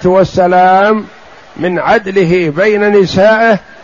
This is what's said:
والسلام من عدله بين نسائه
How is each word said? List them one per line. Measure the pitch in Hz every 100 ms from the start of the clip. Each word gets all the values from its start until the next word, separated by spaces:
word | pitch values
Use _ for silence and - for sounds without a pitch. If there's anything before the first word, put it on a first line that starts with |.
| 180
والسلام | 185 180 185 175 180 185 190 202 220 190 - - - - -
من | 175 170
عدله | 139 220 196 196 165 180 165
بين | 147 214 208 208
نسائه | 202 180 180 208 220 233 202 - -